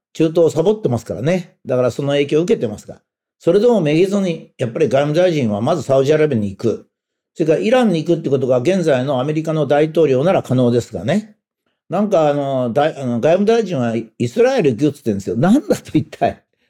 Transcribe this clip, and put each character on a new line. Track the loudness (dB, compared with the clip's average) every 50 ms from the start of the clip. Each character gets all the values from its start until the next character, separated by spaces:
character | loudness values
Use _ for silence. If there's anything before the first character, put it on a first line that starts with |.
| _ _ -4
中 | -2 -2 0
東 | 2 2 2
を | 2
サ | 2 0 0
ボ | 0
っ | 0 0
て | -2 -2
ま | -4 -4
す | -4
か | -6 -8
ら | -6
ね。 | -2 -2 -2 -2 -4 -8 _ _ -8
だ | -4 -2
か | 0
ら | 0 -2
そ | -2 -4 -4
の | -2
影 | 0 0 0 0
響 | 0 0
を | 0
受 | 0 -2
け | -2
て | -2 -6
ま | -8 -10
す | -16 -18
が、 | -20 -20 _ _ _ _ _ _ _ _
そ | 0 2
れ | 2 4
で | 4 4
も | 4 2
め | 2 2 2
げ | 2 2
ず | 2 0 -2
に、 | -2 -2 -4 -6 -10 -16 _ -8
や | -6 -4
っ |
ぱ | -2 -2
り | 0 0
外 | 2 0 0 0
務 | 2
大 | 2 2 2 2
臣 | 0 0 -2
は | -2 -2
ま | 0 -2 -2
ず | -2 -2
サ | 0 2 2
ウ | 4
ジ | 4 2
ア | 2
ラ | 2 2
ビ | 0 0
ア |
に | -2 -4
行 | -6 -4
く。 | -4 -4 -4 -4 -8 _ _ _ _ _ _ _ _ _ _
そ | -4 0
れ | 0
か | 0
ら | 0
イ | 2 2
ラ | 2 2 2
ン | 2
に | 0 0
行 | 0 -2 -2
く | -2
っ |
て | -2 -2
こ | -2 -2
と | 0 0
が | 0 0
現 | 0 0 0 0 0
在 | 0 0 0 0
の | -2 -2 -2
ア | -2
メ | -2 -4
リ | -4 -4
カ | -4
の | -2 -2 -2
大 | 0 2 2 0 0
統 | 2 2 2 2
領 | 2 2 2
な | 2
ら | 0 0
可 | 0 -2 0
能 | 0 2 2
で | 2 0
す | -2 -4 -8
が | -8 -4
ね。 | -2 -2 -2 -2 -6 -14 _ _ _ _ _ _ _ _ _ _ -6
な | -4 -2
ん | -2 0
か | 2 2 2 2
あ | 2
の、 | 0 -2 -2 -2 -2 -2 -2
だ-、 | 0 0 0 0 0 -4
あ | -6
の、 | -4 -4 0
外 | 2 2 2 2
務 | 2
大 | 2 2 0 0 -2
臣 | -2 -2
は | -2 -2 -2
イ | -4 -6 -8 _ -6 -6 -2
ス | 0 2
ラ | 2 2 2 2
エ | 0
ル | 0 0
行 | 0
く | 0 -2
っ |
て | -2
言 | -2
っ | -4
て | -4
る | -4
ん | -4
で | -4
す | -6
よ。 | -2
な | 0 2 2
ん | 2 2 2 0
だ | -4
と | -4 -4 -4 -2 -2
一 | -2
体。 | -4 -6 -4 -2 -2 -2 -4 _ _ _ _ _ _